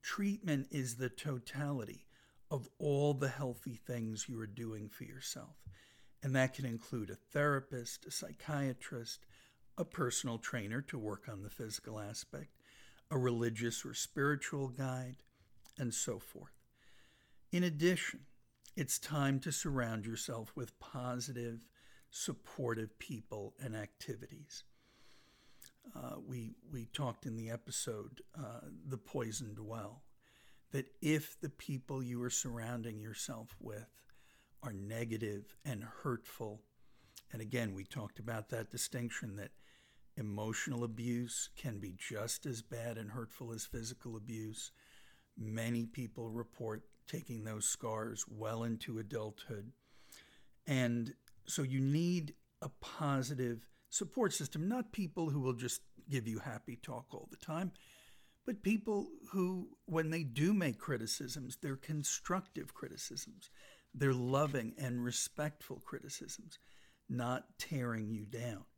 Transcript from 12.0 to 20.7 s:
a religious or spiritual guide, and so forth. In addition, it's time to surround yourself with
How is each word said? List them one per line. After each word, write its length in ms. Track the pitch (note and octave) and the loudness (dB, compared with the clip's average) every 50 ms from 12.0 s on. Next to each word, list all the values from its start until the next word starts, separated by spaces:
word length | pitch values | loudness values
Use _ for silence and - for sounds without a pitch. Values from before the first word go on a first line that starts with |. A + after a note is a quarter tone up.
| G#2 G2+ G#2+ - - _ - - - - - - - - - - - - - - - _ | -4 -4 -6 -6 -8 _ -8 -8 -8 -8 -14 -20 -20 -20 -20 -20 -20 -20 -20 -20 -8 _
a 80 | D#3 | 2
religious 680 | C3+ B2+ B2+ A#2+ A#2 A#2 A#2 A2+ A2 A#2+ A#2 A#2 - - | 4 6 6 6 6 4 2 2 2 0 0 0 0 -4
or 80 | C3+ A#2+ | -4 -2
spiritual 760 | - - - - - C#3 C#3+ D3 C#3+ - - - C#3+ C3+ | -2 -4 -2 2 4 6 6 6 4 0 -2 0 0 -2
guide, 560 | C3 A#2+ C3 C3+ C3 B2+ B2+ B2+ B2+ B2+ - - _ _ _ - _ - - - - - | -2 -2 -2 0 0 0 0 -2 -6 -8 -10 -14 _ _ _ -20 _ -20 -20 -20 -18 -4
and 160 | - C#3 A#2+ A2 | -2 0 0 2
so 260 | - - - A2+ F2+ | 2 0 0 -2 -4
forth. 320 | - - - - F#2+ - - - _ _ _ _ - - - - - - - _ _ _ - - - - - | -6 -10 -14 -14 -14 -14 -18 -20 _ _ _ _ -20 -20 -20 -20 -20 -20 -20 _ _ _ -20 -20 -8 0 4
In 100 | F3 F3+ | 6 6
addition, 560 | F3+ D#3 D3 D#3+ F3+ F#3 E3+ - - - - - - - - _ _ _ _ - - - | 6 4 8 8 8 8 8 2 -2 -4 -6 -12 -16 -20 -20 _ _ _ _ -20 -8 -2
it's 240 | - C#3+ - - - | -2 0 2 2 0
time 400 | - - D3 D3 C#3 C3+ C#3 C3+ | 0 0 2 6 6 6 6 6
to 140 | C3 E3 C#3 | 4 2 0
surround 520 | - - D#3+ C#3+ C3 A#2+ A2+ A2+ A2 G2 | 0 2 2 4 4 4 4 2 0 0
yourself 460 | A2+ A2+ G#2+ - - B2 A#2 A2 - - | -2 -2 -2 -2 -2 -2 -4 -4 -6 -4
with 240 | - B2 A2+ | -4 -4 -4